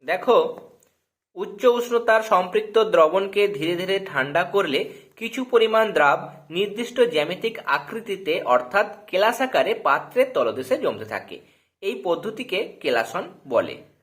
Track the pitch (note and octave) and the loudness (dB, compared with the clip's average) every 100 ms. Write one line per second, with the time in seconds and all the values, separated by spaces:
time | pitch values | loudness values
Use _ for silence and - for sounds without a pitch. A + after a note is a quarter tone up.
0 | C3+ F3+ - A3 D#3+ - - _ _ _ | -2 -4 4 4 4 -4 -16 _ _ _
1 | _ _ _ - G3+ - B3+ A#3+ A#3+ A#3 | _ _ _ -10 -10 0 2 2 0 -2
2 | A3+ A3 A3 F#3+ F#3 A3 G#3+ A3 G#3+ F3 | 2 2 4 2 2 -2 0 2 4 6
3 | D#3 F3+ G3 G3+ G3+ C#3+ D#3 F3 F#3 G3 | 6 4 0 0 0 0 -4 -4 -2 -4
4 | F#3+ C#3 C3+ D3+ F3 G3 F#3 C#3 - - | -2 -2 0 0 0 0 0 -2 -4 -10
5 | - _ A3+ A3+ B3+ A#3+ A3 A3 A3 E3 | -20 _ -10 -6 0 2 4 4 2 4
6 | D3 E3 - - - E3 G#3 G3+ A#3 - | 4 2 -2 -16 -10 -4 -4 -4 -8 0
7 | A#3+ D3+ D3 F3+ A3+ A3+ - D3 - A3 | 2 2 -2 -4 -6 -8 -2 -2 -2 -12
8 | - F#3+ - E3+ - F#3 - G3 G#3+ - | -8 -8 -2 -4 2 0 2 0 -2 -4
9 | - F3+ G#3+ A#3 C4 E3 C3+ - D3+ C#3+ | -6 2 2 2 0 0 0 0 2 0
10 | - B3 C4 D#3+ A#2 A2 B2+ D4+ G#3 G#2+ | 0 0 0 2 -2 -2 -2 -2 -2 -4
11 | G#2+ G#2 - F2 _ _ _ _ G3 B3 | -6 -8 -10 -18 _ _ _ _ -8 -6
12 | F#3 E3+ G#3+ G#3+ F3+ F#3 A#3 - D3+ A#2+ | -2 -4 -4 -10 -6 -6 -6 -6 -2 0
13 | A2+ E3+ - - - A#2 E2+ B1+ - _ | 0 -4 -10 -14 0 0 0 -6 -18 _